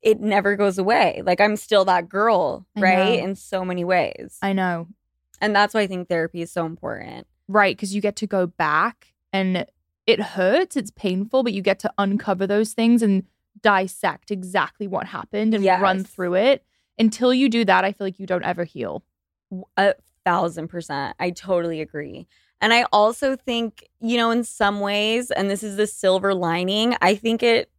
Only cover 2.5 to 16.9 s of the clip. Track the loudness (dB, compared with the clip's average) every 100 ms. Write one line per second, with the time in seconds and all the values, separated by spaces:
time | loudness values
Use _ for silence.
2.5 | -4 -10 0 2 4 2 0 -2 -8 -6
3.5 | -6 -4 -4 0 0 0 -6 -18 -6 -2
4.5 | 0 0 -4 -8 -18 _ _ _ _ 0
5.5 | 2 2 2 -2 -4 -4 -2 -2 -6 -8
6.5 | -4 -6 -6 -10 -10 -12 -16 -20 _ 0
7.5 | 2 2 0 -4 -2 -2 -4 -4 -2 -2
8.5 | -4 -2 0 0 -4 _ _ _ -2 0
9.5 | -2 -4 _ _ _ 0 0 0 0 2
10.5 | 2 0 -4 -8 _ -4 -2 0 0 0
11.5 | -2 -2 -2 -4 -2 0 0 -2 -2 0
12.5 | 0 0 0 4 4 4 0 -2 _ _
13.5 | _ 2 2 0 -4 -6 -6 -10 -10 -4
14.5 | -4 -4 _ -8 -6 -8 -12 -8 -2 0
15.5 | 2 2 4 2 0 -4 -6 -2 2 2
16.5 | 0 _ _ _